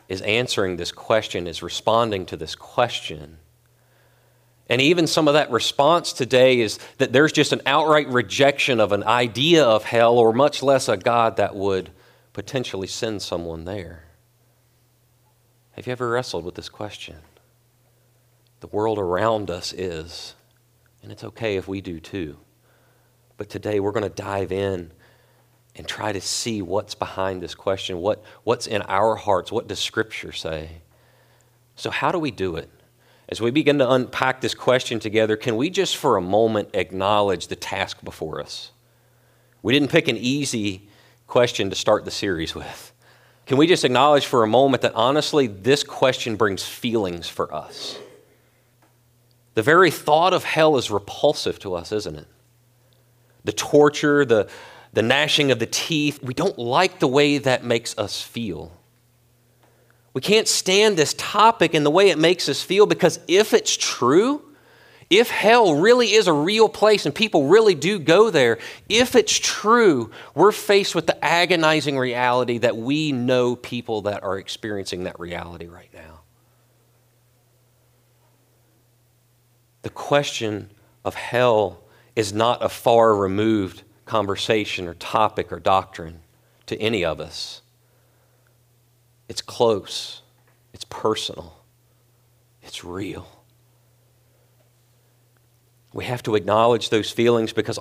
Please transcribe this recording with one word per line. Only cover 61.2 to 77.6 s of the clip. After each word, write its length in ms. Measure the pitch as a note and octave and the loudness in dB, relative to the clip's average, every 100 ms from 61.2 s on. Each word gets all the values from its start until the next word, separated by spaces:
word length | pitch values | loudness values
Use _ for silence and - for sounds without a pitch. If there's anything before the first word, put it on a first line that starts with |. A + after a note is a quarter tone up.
| - G#3 A3 A3+ E3 | -2 4 6 6 2
and 120 | E3 D3 | 2 4
the 60 | |
way 180 | E3+ G3+ | 6 4
it 80 | D3+ | 6
makes 320 | E3 F3+ - | 2 2 -2
us 120 | C3 | -4
feel, 240 | - F#3+ G3 | 0 4 4
because 340 | E3 E3+ - - | 4 0 0 0
if 260 | F#3 G#3+ | 2 4
it's 240 | A3 - - | 2 2 -4
true, 640 | - - A#2+ E3 B3 - - _ _ _ _ - - | -4 0 4 4 4 -2 -8 _ _ _ _ -10 2
if 200 | F#3+ A#3+ | 2 2
hell 460 | - G3+ A#3+ G3+ D3 | 2 4 6 6 4
really 380 | G#3 B3 A3+ | 6 6 6
is 140 | G#3+ F#3 | 4 4
a 60 | |
real 340 | D3 E3 A3 G#3+ | 2 2 4 2
place 360 | - G#3 G3+ D#3 | 4 4 4 0
and 80 | |
people 340 | - G#3+ E3+ C#3 | -2 0 2 6
really 280 | G#3+ A3 D3+ | 6 6 2
do 240 | E3 G#3 | 0 -2
go 300 | C#3+ F3+ A3+ | 4 4 6
there, 300 | D#3+ A#2+ A2 - - - | 4 4 2 -6 -14 -2
if 260 | G#3+ B3 B3 | 0 4 2
it's 220 | - - | 2 0
true, 760 | - - G#3 A#3+ G#3+ C3 A2 - - C#3 | -2 -2 2 4 6 4 -2 -12 -6 2
we're 160 | G3 | 4
faced 440 | G3+ - G3+ F#3+ E3+ | 2 2 2 2 -2
with 120 | - | -2
the 160 | - | 0
agonizing 760 | D3 E3+ F3 F3 D#3 D#3 C#3 C3+ | 0 2 2 2 2 2 0 -2
reality 600 | B2+ A#2+ B2 B2 A#2+ A#2+ | -2 0 0 2 0 0
that 200 | A#2 A2 | 0 0
we 340 | A#2 D3+ D#3 | -2 -2 -2
know 440 | B2+ B2 B2+ B2 A#2+ | -2 0 2 0 -2
people 460 | - A#2+ A#2+ A2 | -8 -10 -6 -4
that 200 | G2+ G2+ | -4 -6
are 140 | G2 F#2+ | -6 -8
experiencing 640 | - - A2+ G#2 F#2+ F2+ F2+ | -10 -12 -8 -8 -8 -8 -8
that 140 | - | -10
reality 480 | F2 E2+ E2+ F2 E2+ | -12 -10 -12 -16 -18
right 260 | F2 - | -20 -20
now. 280 | E2+ D#2+ D#2+ _ _ _ _ _ _ _ _ _ _ _ _ _ _ | -20 -20 -20 _ _ _ _ _ _ _ _ _ _ _ _ _ _